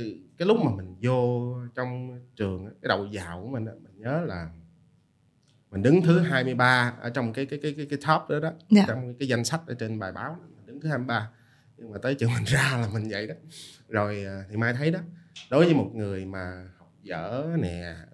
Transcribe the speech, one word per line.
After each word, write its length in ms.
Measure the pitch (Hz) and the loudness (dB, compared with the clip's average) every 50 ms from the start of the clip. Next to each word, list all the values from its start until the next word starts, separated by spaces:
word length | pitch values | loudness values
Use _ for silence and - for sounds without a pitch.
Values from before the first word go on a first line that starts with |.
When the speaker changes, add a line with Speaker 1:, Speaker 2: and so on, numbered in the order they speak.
| 117 107 92 - - - _ - | -6 -8 -8 -12 -16 -14 _ 0
Speaker 1:
cái 100 | 170 196 | 2 4
lúc 100 | 226 220 180 | 4 4 4
mà 60 | 127 101 | 2 0
mình 200 | 95 92 92 92 95 | -2 -6 -10 -8 -4
vô 520 | 113 123 127 127 120 123 123 120 120 123 123 123 123 120 - | 0 0 2 2 2 2 0 0 -2 -4 -6 -8 -10 -10 -6
trong 440 | 127 127 127 123 127 127 127 123 123 123 - _ | -6 -6 -4 -6 -8 -8 -10 -12 -16 -18 -14 _
trường 300 | - 107 95 92 90 95 | -4 -2 -2 -2 -4 -8
á, 60 | 107 - - | -10 -12 -6
cái 60 | - 131 | -2 0
đầu 180 | 98 98 101 101 104 | 0 0 -2 -4 -6
vào 280 | 98 90 87 85 90 | -8 -8 -8 -10 -10
của 60 | 98 123 | -10 -8
mình 180 | 135 117 110 | -6 -6 -6
á, 60 | 110 - 113 - | -8 -10 -14 -20
mình 80 | - - 101 | -20 -16 -10
nhớ 200 | 107 120 143 165 170 127 | -6 -4 -2 -2 -2 -4
là 220 | 92 87 82 82 82 82 - - _ _ _ _ _ _ _ _ _ _ _ _ _ _ _ _ _ _ _ _ | -6 -8 -8 -10 -14 -16 -20 -20 _ _ _ _ _ _ _ _ _ _ _ _ _ _ _ _ _ _ _ _
mình 100 | 101 98 101 | -2 2 6
đứng 180 | 127 160 185 | 6 6 8
thứ 180 | 165 165 170 185 | 8 8 6 6
hai 240 | 170 160 139 127 127 | 6 4 2 2 0
mươi 100 | 127 123 | 0 2
ba 400 | 120 123 127 127 123 120 120 117 - | 4 6 6 6 6 4 2 0 -4
ở 80 | - 117 | -6 -6
trong 240 | 123 139 120 113 110 | -2 -2 -2 -2 -2
cái, 120 | 135 139 | -2 -4
cái, 140 | 139 147 143 | -4 -4 -4
cái, 120 | 151 151 143 151 | -4 -4 -4 -6
cái, 80 | 147 139 | -6 -6
cái 100 | 147 139 143 151 | -6 -2 2 2
top 220 | 156 165 - - | 2 2 2 0
đó 100 | 147 147 | -2 -2
đó, 120 | 156 165 - - - - | -2 -4 -6 -6 2 6
Speaker 2:
Dạ. 160 | 214 202 185 - | 8 8 8 6
Speaker 1:
trong 260 | 113 127 127 123 123 - | 2 -4 -6 -8 -6 -4
cái 80 | 139 127 | 0 2
danh 160 | 120 113 117 | 2 2 2
sách 160 | - 160 165 - - | 0 -2 -4 -6 -6
ở 60 | 120 | -8
trên 260 | 120 113 110 110 107 | -6 -6 -4 -4 -4
bài 120 | 98 92 | -6 -6
báo, 260 | 87 - 117 139 165 180 - - - | -8 -8 -8 -10 -10 -12 -16 -20 -20
mình 100 | - - | -20 -20
đứng 160 | - 117 - | -18 -12 -6
thứ 80 | 156 156 | -4 -2
hai 80 | 143 123 | -2 -2
mươi 100 | 127 131 | 0 0
ba. 220 | 117 107 107 110 - _ _ _ _ _ _ _ _ - | 0 -2 -2 -4 -10 _ _ _ _ _ _ _ _ -18
Nhưng 140 | 117 110 | -14 -12
mà 60 | 101 98 | -8 -4
tới 140 | - 131 143 | -2 -2 0
trường 180 | 139 113 117 120 | 2 2 2 2
mình 100 | 113 107 | 2 0
<laughs> 20 | |
ra 320 | 110 139 135 131 135 131 120 | 2 2 2 2 2 2 0
là 60 | 117 104 101 | -2 -2 -2
mình 140 | 110 107 110 | -4 -4 -4
vậy 180 | 101 101 107 107 | -4 -4 -6 -6
đó. 80 | 160 - - - - - - - - - _ - | -8 -12 -16 -20 -20 -20 -20 -20 -20 -20 _ -2
Rồi, 340 | 110 104 104 104 104 101 98 | 0 0 0 0 -2 -4 -6
à, 180 | 95 98 98 98 95 | -8 -8 -10 -10 -6
thì 80 | 104 110 | -2 0
Mai 160 | 117 120 120 | 0 0 0
thấy 180 | 131 147 165 | 0 0 0
đó, 80 | 175 185 - - - - - - - - - - | 0 -2 -4 -10 -16 -20 -20 -20 -20 -20 -4 2
đối 160 | 127 147 175 | 6 6 8
với 80 | 175 160 | 8 6
một 160 | 131 101 101 117 | 4 2 0 -2
người 320 | 110 104 98 98 95 95 | -4 -4 -4 -4 -4 -6
mà 420 | 95 98 95 92 90 90 90 92 92 - - | -6 -8 -8 -8 -8 -10 -12 -14 -18 -20 -20
học 160 | 85 _ _ _ 104 | -20 _ _ _ -12
dở 440 | 95 90 80 82 98 117 135 151 165 165 160 | -8 -8 -6 -6 -4 -4 -4 -4 -2 0 0
nè, 320 | 107 87 85 87 87 85 82 80 - - | 0 -2 -2 -6 -8 -10 -12 -14 -16 -20